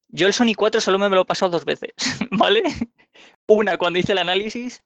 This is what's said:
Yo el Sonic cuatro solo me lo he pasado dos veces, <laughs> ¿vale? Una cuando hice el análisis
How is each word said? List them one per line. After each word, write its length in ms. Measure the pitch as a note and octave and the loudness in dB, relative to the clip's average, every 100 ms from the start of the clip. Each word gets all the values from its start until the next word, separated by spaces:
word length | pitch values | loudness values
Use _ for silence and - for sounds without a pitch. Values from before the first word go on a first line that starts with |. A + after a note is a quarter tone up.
| _ | _
Yo 200 | D3 F#3 | -2 0
el 60 | |
Sonic 220 | G3+ A#3 G#3 | 2 0 2
cuatro 260 | G#3+ A3 | 0 0
solo 160 | G#3 F#3+ | 0 2
me 120 | G3+ | 2
lo 120 | F#3 | 2
he 40 | F3+ | 2
pasado 260 | E3+ F#3+ | 0 -2
dos 140 | E3+ - | -2 -4
veces, 280 | D3+ - - | -6 -6 -8
<laughs> 340 | B3+ - - | -8 -6 -4
¿vale? 320 | G3 - G#4 F4 - A#3 _ _ _ - _ - | 0 2 2 0 -4 -10 _ _ _ -20 _ 2
Una 300 | G#3+ G#3 E3+ | 4 4 0
cuando 220 | F3 F3 | 0 0
hice 140 | F3+ | 0
el 60 | F#3+ | 0
análisis 600 | F3 F#3+ G#3+ A#3+ B3 - | 0 -2 -2 -8 -10 -14